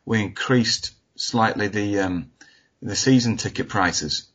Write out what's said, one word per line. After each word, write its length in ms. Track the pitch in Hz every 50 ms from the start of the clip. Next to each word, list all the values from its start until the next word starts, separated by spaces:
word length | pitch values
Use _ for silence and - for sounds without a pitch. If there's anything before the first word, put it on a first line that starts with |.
| -
we 160 | - 113 110
increased 720 | 101 92 98 - - - 127 123 110 - - - - - - _ _ _ _
slightly 520 | - - - - 117 110 110 - - 104 98
the, 320 | 98 104 104 101 101 98
um, 320 | 95 92 90 85 71 - _ - - - - _ _ _ _ -
the 140 | - 107 98
season 400 | - - 135 131 127 117 117 104
ticket 320 | - - 101 - - 85 -
prices, 600 | - 104 90 87 85 - 80 76 - - - -